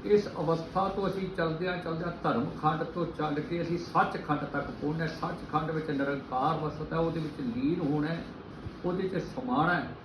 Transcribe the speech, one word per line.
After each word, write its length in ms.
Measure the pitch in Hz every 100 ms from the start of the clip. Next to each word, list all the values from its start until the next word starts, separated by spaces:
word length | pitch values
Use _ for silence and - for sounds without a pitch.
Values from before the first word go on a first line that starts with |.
ਇਸ 240 | 202 208 -
ਅਵਸਥਾ 600 | - 156 165 - 185 190
ਤੋਂ 200 | 202 190
ਅਸੀਂ 200 | 196 185 -
ਚਲਦਿਆਂ 420 | 165 160 180 170
ਚਲਦਿਆਂ 340 | 170 165 170 -
ਧਰਮ 240 | 156 117 135 -
ਖੰਡ 200 | 151 156
ਤੋਂ 240 | 165 175 160 -
ਚੱਲ 220 | 151 143
ਕੇ 220 | 147 170
ਅਸੀਂ 160 | 160 170
ਸੱਚ 380 | - 170 160 -
ਖੰਡ 240 | - 147
ਤੱਕ 300 | 151 143 -
ਪਹੁੰਚਣਾ 340 | - 147 160
ਹੈ। 40 | 156
ਸੱਚ 280 | - 170 165 -
ਖੰਡ 180 | 151 156
ਵਿੱਚ 200 | 160 151
ਨਿਰੰਕਾਰ 680 | 139 139 139 - 131 160 160
ਵਸਦਾ 380 | 151 151 151 160
ਹੈ, 40 |
ਉਹਦੇ 200 | 165 165
ਵਿੱਚ 360 | 151 - 127 117
ਲੀਨ 240 | 139 180
ਹੋਣਾ 260 | 147 151 151
ਹੈ, 180 | 165 - - - - - -
ਉਹਦੇ 240 | 180 180 190
'ਚ 80 | 185
ਸਮਾਣਾ 580 | - - 247 131 165
ਹੈ। 140 | 180 - -